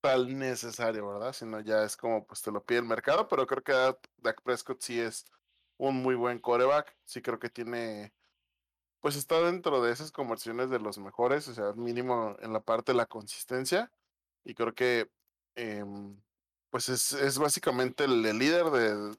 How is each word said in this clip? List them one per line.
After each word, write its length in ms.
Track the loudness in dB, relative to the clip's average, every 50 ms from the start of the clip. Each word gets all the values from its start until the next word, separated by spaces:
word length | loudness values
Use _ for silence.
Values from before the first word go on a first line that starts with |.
tan 360 | 4 4 4 4 4 2 -2 -4
necesario, 680 | -2 -4 -4 -4 -6 -10 -6 -2 -2 -2 -2 -2 -4 -6
¿verdad? 240 | -6 -6 -6 -6 -8
Sino 260 | -8 -10 -8 -8 -8
ya 240 | -2 2 2 4 4
es 120 | 2 -2
como, 300 | -4 -2 0 0 0 -2
pues, 160 | _ -14 -8
te 100 | -8 -6
lo 120 | -6 -6 -2
pide 140 | 0 0 0
el 40 | 2
mercado, 420 | 0 -2 -2 2 2 2 2 2 0
pero 180 | 0 0 0
creo 160 | 0 -2 -4 0
que 80 | 2
Dak, 260 | 2 4 4 4 2 0 -10 _ _ _
Dak 240 | -4 -4 -4 -2
Prescott 380 | _ -4 -4 -4 -4 -8 -8 -8
sí 180 | -8 -6 -4 -2
es 260 | -2 -2 -6 -10 -16 _ _ _ _ _ _ _ _ _ _ _
un 180 | -2 0 0 0
muy 120 | 0 0 0
buen 220 | 2 0 -2 -2 -2
quarterback. 560 | 0 0 2 4 4 4 4 2 0 -2 _ _ _
Sí 160 | -14 -14 -8
creo 160 | -6 -6 -6 -4
que 100 | -6 -10
tiene, 640 | _ -8 -8 -6 -6 -6 -6 -6 -8 -10 -12 -16 _ _ _ _ _ _ _ _ _ _ _ _ _ _ _ _ _ _
pues, 160 | -4 -4 -4
está 240 | -4 -2 2 4 4
dentro 400 | 4 4 2 2 0 2 4 4
de 100 | 4 4
esas 200 | 2 0 -4 -10
conversiones 580 | _ -6 -4 -4 -4 -4 -4 -6 -4 -2 -2 0
de 80 | 0 -2
los 180 | -2 -4 -8 -8
mejores, 500 | -14 -14 -2 0 2 2 2 0 -2 -6
o 60 | -8
sea, 180 | -4 -4 -4 -4
mínimo 640 | -4 -4 -4 -2 -2 0 0 0 0 0 -4 -6 -8
en 120 | -10 -4
la 80 | -4 -4
parte 300 | 0 0 0 0 2 2
de 60 | 2 2
la 80 | 2
consistencia. 840 | 0 -4 -12 -12 -12 -12 -12 -8 -4 -4 -4 0 2 2 0 0 -2 _ _ _ _ _ _ _ _ _ _ _
Y 100 | -16 -4
creo 200 | -2 -2 -2 0
que, 360 | 2 2 4 4 2 0 -2 _ _ _ _ _ _ _ _ _
em, 640 | -8 -6 -6 -6 -6 -8 -8 -10 -10 -12 -14 -16 -20 _ _ _ _ _ _ _ _ _ _
pues, 180 | -6 -4 -2 -2
es, 240 | -2 0 0 -2 0
es 240 | 0 0 0 2 2
básicamente 680 | 2 2 2 0 0 0 0 2 0 0 0 0 2
el, 200 | 4 4 4 4
el 120 | 2 2 2
líder 280 | 2 4 4 4 4 4
de, 460 | 4 4 4 4 2 0 -4 -6 -8